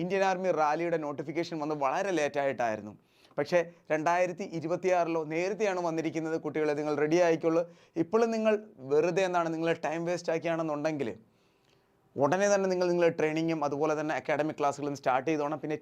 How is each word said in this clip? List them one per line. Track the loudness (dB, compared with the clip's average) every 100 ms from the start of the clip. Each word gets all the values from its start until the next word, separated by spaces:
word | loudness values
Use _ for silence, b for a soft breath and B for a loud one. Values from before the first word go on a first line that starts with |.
| -2
ഇന്ത്യൻ | 0 2
ആർമി | 0 0 2
റാലിയുടെ | 2 2 0 -2 -2
നോട്ടിഫിക്കേഷൻ | -6 -6 -4 -4 -4 -4
വന്ന് | 0
വളരെ | 0 0 0 0
ലേറ്റായിട്ടായിരുന്നു. | 0 0 -2 0 -2 -2 -8 -16 b b b -6
പക്ഷേ | 0 0 0 B B
രണ്ടായിരത്തി | 0 2 2 0 -2 -6 -6
ഇരുപത്തിയാറിലോ | -4 -2 2 2 2 -2 -4
നേരത്തെയാണ് | -2 -2 -2 -2 0 -2
വന്നിരിക്കുന്നത്. | -2 -2 -4 -4 -4
കുട്ടികളെ, | -4 -2 0 0
നിങ്ങൾ | -2 0
റെഡി | 2 4 4
ആയിക്കോളൂ. | 2 2 0 -2 B B -4
ഇപ്പോഴും | 0 2 2 2
നിങ്ങൾ | 2 0 -2 -12 0
വെറുതെ | 2 4 2 2
എന്താണ്, | 2 0 -2
നിങ്ങൾ | -2 -2
ടൈം | -2 -4 -4
വേസ്റ്റ് | -4 -2 -2
ആക്കിയാണെന്നുണ്ടെങ്കിൽ | -2 -2 -2 -2 -2 -2 -4 -8 -14 b b b b b b b _ 0
ഉടനെ | 2 4 4
തന്നെ | 4 2
നിങ്ങൾ | 2 2
നിങ്ങളുടെ | 4 4 4
ട്രെയിനിങ്ങും | 0 0 0 0 -2
അതുപോലെ | 0 0 0
തന്നെ | -2 -4
അക്കാഡമിക് | -2 0 0 0
ക്ലാസ്സുകളും | 0 0 -4 -2
സ്റ്റാർട്ട് | 0 2 2
ചെയ്തോണം. | 0 0 -4
പിന്നെ | -4 -6